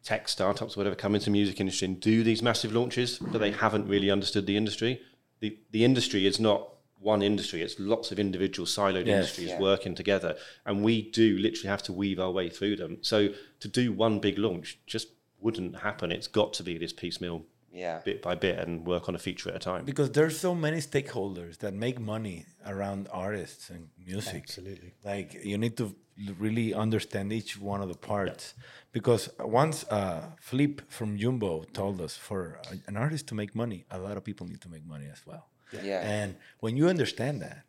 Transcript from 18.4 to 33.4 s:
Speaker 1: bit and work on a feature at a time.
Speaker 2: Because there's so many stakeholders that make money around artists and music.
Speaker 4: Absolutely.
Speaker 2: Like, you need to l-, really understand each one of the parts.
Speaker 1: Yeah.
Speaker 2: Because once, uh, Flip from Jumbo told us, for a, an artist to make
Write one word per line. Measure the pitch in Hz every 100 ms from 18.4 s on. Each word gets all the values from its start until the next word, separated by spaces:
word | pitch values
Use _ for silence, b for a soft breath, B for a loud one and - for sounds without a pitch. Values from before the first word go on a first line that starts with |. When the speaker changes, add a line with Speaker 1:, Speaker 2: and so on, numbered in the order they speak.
| 95
Speaker 1:
bit | 87
and | 85 85 82
work | 87 -
on |
a | 87
feature | - 87 92
at | 87
a |
time. | - 90
Speaker 2:
Because | 135 139 139
there's | 139 160 156
so | 180
many | 175 151 160
stakeholders | 147 143 139 120 98 90 85 82
that | 104
make | 98 117 127
money | 107 110 110 85 78 _ -
around | 98 101 98 98
artists | 92 92 107 82 - -
and | 85 80 _ 90
music. | 95 101 80 -
Speaker 4:
Absolutely. | - 92 95 87 _
Speaker 2:
Like, | 104 101 92 - 101
you | 101
need | 117 110
to | 113 - _ - 101
l-, | 90
really | 107 113 110
understand | 104 110 110 - 104 98
each | 113 104 101 101
one | 101
of | 98
the | 90 -
parts. | 101 95 - - -
Speaker 1:
Yeah. | B B B
Speaker 2:
Because | 120 117 113 - -
once, | - 113 156 147 - 104
uh, | 98 82 78 -
Flip | - 127 147 143 -
from | - 110 104
Jumbo | 113 127 104 80 80
told | - 101 95 80
us, | - -
for | 98 85 76 -
a, | 92 -
an | 104
artist | 135 156 -
to |
make | 107